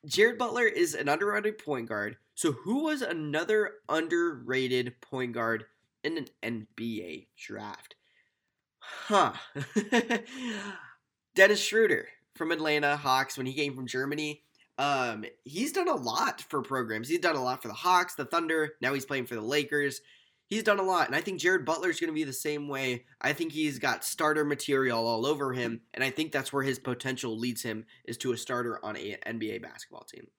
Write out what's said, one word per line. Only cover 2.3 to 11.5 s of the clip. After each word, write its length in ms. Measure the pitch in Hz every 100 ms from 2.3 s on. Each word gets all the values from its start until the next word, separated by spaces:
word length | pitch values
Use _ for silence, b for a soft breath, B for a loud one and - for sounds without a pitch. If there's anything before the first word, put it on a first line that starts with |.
So 160 | - 165
who 340 | 135 185 254
was 160 | 311 294
another 760 | 247 170 151 151 170 214 208 - -
underrated 1120 | 156 165 170 170 139 120 131 127 127 123 123
point 320 | - 131 127
guard 340 | 120 113 110 110 _ _ _
in 160 | 147 165
an 80 | - _
N 240 | 117 117 107
B 280 | - 113 107
A 240 | 90 78 - -
draft? 540 | - 104 104 - - - _ _ _ _ _ _ _ _
Huh. 540 | - - - 202 139 - -
<laughs> 640 | 143 135 214 202 226 226 233 B 262 254 208 202 185 B B _ _ _ -
Dennis 260 | 196